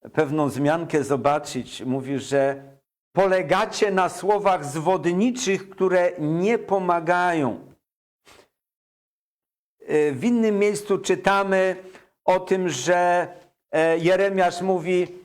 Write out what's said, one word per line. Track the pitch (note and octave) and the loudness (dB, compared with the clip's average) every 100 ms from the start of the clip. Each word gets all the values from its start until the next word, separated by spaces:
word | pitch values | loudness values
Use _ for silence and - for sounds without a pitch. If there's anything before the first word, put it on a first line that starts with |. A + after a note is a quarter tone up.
| - | -8
pewną | - D3+ D3+ D3 | -2 -2 0 -2
wzmiankę | A#2 D3 D#3+ E3 D#3 | 0 0 0 0 -2
zobaczyć. | C3+ C#3 A#2+ D3 D3 C3 A#2+ - | 0 0 0 0 -2 -10 -10 -10
Mówi, | B2 C3 B2+ C#3 | -6 -6 -4 -6
że | A2 C#3 C3+ C#3 - - _ _ _ | -2 0 0 -2 -10 -20 _ _ _
polegacie | - F#3+ F#3 D#3+ F#3 A3 - G#3+ | 0 2 2 2 0 0 0 0
na | F#3+ F3+ | 2 0
słowach | - F#3 G#3 G3+ F#3 | -2 0 2 2 0
zwodniczych, | C#3+ C#3 D#3 F#3 D#3+ F3 A#3 B3 - F#3+ F#3+ | -2 -4 0 0 0 0 0 0 -2 -2 -4
które | - F#3 F3+ F3+ F3 | -2 0 2 2 0
nie | D3+ D#3+ F#3+ A3+ | -4 0 0 0
pomagają. | A3 G3 F3+ E3+ D#3+ F3 F3+ E3 C3+ G2+ - - _ _ _ _ _ - _ _ _ _ _ _ _ _ _ _ _ _ _ _ | 0 -2 0 -2 0 0 2 0 -2 -4 -12 -20 _ _ _ _ _ -20 _ _ _ _ _ _ _ _ _ _ _ _ _ _
E, | - D3+ D3+ | -4 0 0
w | C3+ | 0
innym | G#3 A#3+ A3 G3+ | 0 2 2 2
miejscu | G#3 G#3 - G3 | 0 -2 -2 -4
czytamy | G3 F#3 F#3+ G3 G3 F#3+ F#3 F#3 - - _ _ | 0 0 2 0 2 0 0 -2 -10 -20 _ _
o | - F#3 | 0 0
tym, | F#3 F#3+ F3+ | 2 -2 0
że, | C3+ C3 F3 F3 F3 E3 - - _ _ | -4 2 2 4 2 0 -8 -20 _ _
e, | D#3+ D#3+ E3 | 0 2 2
Jeremiasz | E3+ F#3 G3 F#3+ F3+ - | 2 2 2 2 0 0
mówi | F#3 F#3 E3 F3+ F3 - | -2 -2 0 0 0 -6